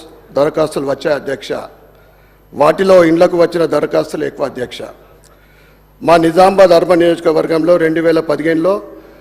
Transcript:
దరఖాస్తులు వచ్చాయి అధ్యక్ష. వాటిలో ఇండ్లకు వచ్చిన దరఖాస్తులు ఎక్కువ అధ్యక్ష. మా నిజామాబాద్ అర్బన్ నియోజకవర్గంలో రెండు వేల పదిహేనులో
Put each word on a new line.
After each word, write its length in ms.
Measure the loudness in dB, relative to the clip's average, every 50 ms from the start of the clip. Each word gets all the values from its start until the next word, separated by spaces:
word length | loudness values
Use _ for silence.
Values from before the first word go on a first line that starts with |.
| -20 -20 -20 -20 -20 -8 -4
దరఖాస్తులు 520 | -2 -2 -2 0 -2 -4 -4 -4 -6 -6
వచ్చాయి 300 | -6 -6 -6 -4 -4 -4
అధ్యక్ష. 360 | -4 -6 -8 -10 -10 -10 -10 -10 -10 -12 -14 -18 -20 _ -20 _ _ _ _ _ _ _ _ _ _ _ _ -4
వాటిలో 500 | 0 0 0 0 0 2 4 4 6 6
ఇండ్లకు 380 | 4 4 2 2 2 2 2
వచ్చిన 240 | 0 0 0 -2 -2
దరఖాస్తులు 600 | -2 -2 -2 -2 -2 -2 -4 -4 -4 -6 -8 -8
ఎక్కువ 200 | -8 -8 -6 -8
అధ్యక్ష. 360 | -8 -8 -8 -10 -10 -12 -14 -16 -18 -18 -20 _ _ _ _ _ _ _ _ _ _ _ _ _ _ _ _ _ _ _ -4 0
మా 140 | 2 4 4
నిజామాబాద్ 540 | 4 2 2 4 4 4 6 4 4 6
అర్బన్ 280 | 6 4 2 2 2 2
నియోజకవర్గంలో 800 | 2 2 0 0 0 -2 0 0 0 -2 -2 -2 0 2 2 2
రెండు 240 | 2 0 -2 0
వేల 180 | 0 0 0 0
పదిహేనులో 640 | -2 -2 -4 -4 -2 -2 -2 0 0 -2 -2 -4 -6 -12 -20 -20 -20 -20 -20 -20